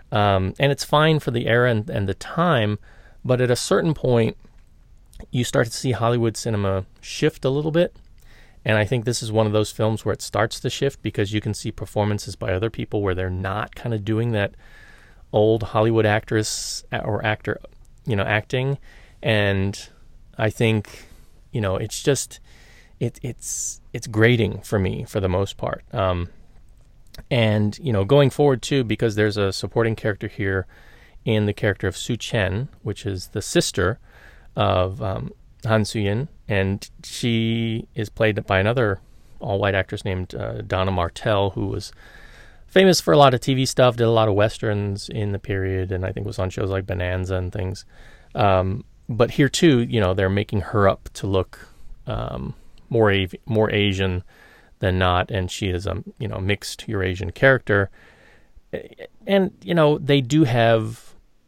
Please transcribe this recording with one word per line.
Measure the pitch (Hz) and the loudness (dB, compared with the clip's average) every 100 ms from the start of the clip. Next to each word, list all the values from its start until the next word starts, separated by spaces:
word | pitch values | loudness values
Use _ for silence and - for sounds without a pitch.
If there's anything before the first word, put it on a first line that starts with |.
| - | -4
Um, | 107 104 95 95 - | 0 4 2 0 0
and | 139 | 0
it's | 139 | 0
fine | - 151 156 151 | 0 2 4 2
for | - | 0
the | 117 117 | -2 2
era | 120 123 | 2 4
and, | 110 110 | 2 -2
and | 107 98 | -2 -2
the | |
time, | 98 - - 175 131 104 104 - - - - | -4 -6 -2 2 2 0 -2 -8 -20 -20 -8
but | 123 123 | -2 2
at | 123 | 2
a | 120 | 0
certain | - 196 170 | 2 2 2
point, | 147 131 117 113 - - - - - - - - - - | 0 2 2 2 -2 -14 -20 -20 -20 -20 -20 -20 -20 -6
you | 123 | -4
start | 120 139 113 | 0 0 0
to | |
see | - 135 | -2 -4
Hollywood | 101 113 120 117 - | 0 0 2 0 -2
cinema | 120 104 98 95 - - | -4 -2 -2 -2 -6 -14
shift | - - 147 - | -14 -2 -2 0
a | 135 | -2
little | 139 156 | -2 0
bit. | 160 180 - - - - - - - | 0 0 -4 -20 -20 -20 -20 -20 -6
And | - 107 | 0 2
I | |
think | 107 123 | 2 0
this | 113 117 | 0 -4
is | 110 | 0
one | 110 107 | 2 2
of | |
those | 104 104 | 2 0
films | - 110 110 | 0 -2 0
where | 107 | -4
it | - | -6
starts | - 104 113 - | -4 -2 -2 -2
to | 127 | -6
shift | - 135 - | -2 -2 -2
because | 110 - 101 | -6 -2 -2
you | 107 | -2
can | 110 | -4
see | 101 117 | -6 -8
performances | - 117 110 104 104 - 101 | -10 -6 -2 0 -2 -6 -8
by | 113 | -4
other | 92 110 | -2 -2
people | - 110 110 | -4 -6 -2
where | 101 | 0
they're | 90 92 | 0 -2
not | 92 95 104 - | -4 -4 -4 -6
kinda | - 120 110 | -8 -6 -4
doing | 101 110 120 | -2 -2 0
that | 110 101 - - - - - - - - | 0 -2 -6 -20 -20 -20 -20 -20 -20 -2
old | 107 107 110 | 4 4 4
Hollywood | 101 110 113 113 | 0 2 4 4
actress | 107 107 - 113 107 - - - - | 4 2 0 -2 0 -4 -8 -10 -8
or | 127 - 104 | -6 -4 -2
actor, | 110 107 - - - - - - | -2 -2 -4 -6 -8 -20 -20 -12
you | - 101 | -4 -2
know, | |
acting. | 101 107 - 127 135 139 - - - - | 0 -2 0 -2 -2 -4 -8 -20 -20 -6
And | - 107 104 98 98 - - - - - - - | 0 2 2 2 0 -4 -12 -20 -20 -20 -14 -2
I | 110 | -2
think, | - 117 110 - - - - - - - | 2 2 2 -2 -12 -20 -20 -20 -20 -10
you | 123 | -4
know, | 101 95 | -2 -2
it's | 107 - | -4 -4
just, | 151 135 - - - - - - - - | 0 0 -2 -14 -20 -20 -20 -20 -20 -8
it, | 117 - | -6 -6
it's, | 123 - - - - - - | -12 -10 -10 -8 -8 -10 -14
it's | 120 - | -12 -4
grating | 107 113 120 101 98 | 2 4 4 0 -4
for | - 104 | -4 -2
me | 95 - | 0 -4
for | 113 104 | -6 -4
the | 95 | 0
most | 90 98 - | 0 -2 -6
part. | - - - | -8 -8 -8
Um, | 120 95 90 87 - - - - - - - - - - | -2 0 0 -4 -12 -20 -20 -20 -20 -20 -20 -20 -16 -4
and, | 123 110 107 104 - | 0 2 2 0 -2
you | 143 | -2
know, | 101 | 0
going | 98 143 135 | 4 4 4
forward | - 147 123 | 4 2 2
too, | - 139 | 0 -2
because | 113 107 120 | 0 0 0
there's | 104 107 104 | 2 0 0
a | 98 | -2
supporting | - 101 117 113 107 | -2 -4 -2 -2 -2
character | 110 98 107 | -4 -4 -6
here | - 98 95 - - - - - - | -6 -2 -2 -4 -12 -20 -20 -20 -8
in | 117 107 104 | 0 2 2
the | |
character | - 110 95 98 | 0 -2 0 -4
of | - | -4
Sue | - 113 | -6 -6
Chen, | - 117 92 95 139 - | -4 -2 0 -2 -6 -10
which | - 98 101 | -10 -8 -6
is | 92 - | -8 -8
the | 107 | -10
sister | - 175 - - 90 113 - - - - - | -2 0 0 0 -2 -2 -10 -20 -20 -20 -8
of, | - 101 92 92 95 | -2 0 2 0 -4
um, | 98 107 139 - - - 110 | -6 -6 -10 -14 -20 -8 0
Han | 110 | 0
Suyin, | 104 113 101 107 151 - - | 0 -2 -2 -2 -4 -10 -4
and | 101 95 101 - - | 0 0 -2 -8 -18
she | - - 123 113 113 113 113 110 - | -14 -4 -2 0 0 -2 -2 -6 -8
is | - 104 | -8 -6
played | - 110 101 - | 0 0 0 2
by | 95 | 2
another | 101 127 107 95 - - - - | 2 2 0 0 -8 -20 -20 -10
all-white | - 98 101 | -4 0 2
actress | 98 - - 107 | 2 0 -4 -4
named, | 92 92 | -6 -6
uh, | - 110 117 | -8 -8 -8
Donna | 101 95 95 | -4 -2 0
Martell, | 92 85 - 117 101 98 | 0 -2 -2 0 0 0
who | 110 101 | -2 -4
was | 104 - - - - - - - - - | -6 -8 -16 -20 -20 -20 -20 -20 -20 0
famous | 185 190 170 | 4 6 4
for | - | 4
a | 156 | 6
lot | 139 | 6
of | 123 | 4
T | - | 0
V | 131 131 | 0 0
stuff, | - 127 120 | 4 4 4
did | |
a | 113 | 2
lot | 113 110 | 4 4
of | |
westerns | 98 110 - 117 104 101 98 - | 4 2 0 -4 -2 -2 -6 -8
in | 117 104 | -6 -4
the | 101 | -4
period, | - 98 95 95 92 | -4 -4 -2 -2 -2
and | 92 92 | -4 -4
I | |
think | 104 104 | -6 -6
was | 101 | -4
on | 92 | -4
shows | - 95 | -4 -4
like | 95 98 | -4 -4
Bonanza | 92 90 92 92 | -4 -2 -2 -2
and | 92 90 | -4 -4
things. | - 92 - - - - - - | -4 -6 -8 -14 -20 -20 -20 -10
Um, | - 104 92 95 98 - - - | 0 2 4 2 -2 -8 -16 -4
but | 113 113 | 0 2
here | - 135 | 4 2
too, | - 170 123 | 4 4 6
you | 123 120 | 2 2
know, | 92 | 2
they're | 95 95 | 2 2
making | 98 104 104 | 0 0 -4
her | - 107 98 | -2 2 2
up | - - | 2 -4
to | - 101 | -8 -2
look, | 95 - - - - - - - | 0 -2 -6 -20 -18 -18 -14 -8
um, | 110 - 62 67 - - - - | -6 -6 -8 -10 -12 -18 -20 -2
more | 120 107 | 2 4
A-, | 98 95 - | 4 0 -6
more | - 107 107 | -2 0 2
Asian | 104 101 95 95 90 - - - - _ - | 2 0 0 -2 -2 -8 -18 -20 -20 _ -4
than | 95 92 | 0 2
not, | 92 90 92 | 2 2 0
and | 101 90 | -2 -4
she | - 98 | -4 -4
is | 87 98 | -2 -4
a, | 87 101 - | -6 -10 -10
you | 107 | -8
know, | 104 | -4
mixed | 95 101 - - - | -4 -4 -6 -12 -6
Eurasian | 104 92 92 92 | -4 -2 -4 -8
character. | - 135 127 - 101 98 - - - _ - _ - - - - - - - 190 | 2 4 4 2 2 2 -6 -20 -20 _ -20 _ -20 -14 -14 -14 -18 -20 -12 0
And, | 196 185 - | 2 2 -2
you | 190 | -2
know, | 170 151 151 | 4 4 4
they | 139 143 | 2 2
do | 123 151 | 4 4
have | 139 120 113 113 110 117 - - _ _ | 4 4 4 4 0 -8 -18 -20 _ _